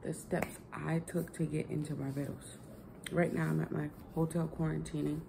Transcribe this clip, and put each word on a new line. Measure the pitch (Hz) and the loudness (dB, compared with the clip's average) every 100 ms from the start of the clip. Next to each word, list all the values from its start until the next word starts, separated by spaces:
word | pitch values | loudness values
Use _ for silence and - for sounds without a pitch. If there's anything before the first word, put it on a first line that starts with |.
the | - | -2
steps | 160 - 180 - - - | -4 0 0 0 -4 -10
I | - 151 165 | -4 2 2
took | 165 170 165 - | 2 0 -2 0
to | |
get | 156 131 - | 2 2 0
into | 156 151 139 | 0 0 -2
Barbados. | 139 139 143 - - - - - - - - | -2 0 -2 -4 -8 -14 -14 -14 -14 -12 -2
Right | - 175 | 4 4
now | - 156 | 4 4
I'm | 160 | 4
at | 156 | 2
my | - 151 - - | 0 -2 -4 -6
hotel | - 160 170 160 - | 0 2 2 0 2
quarantining. | 160 156 160 151 147 151 | 2 2 -2 0 0 0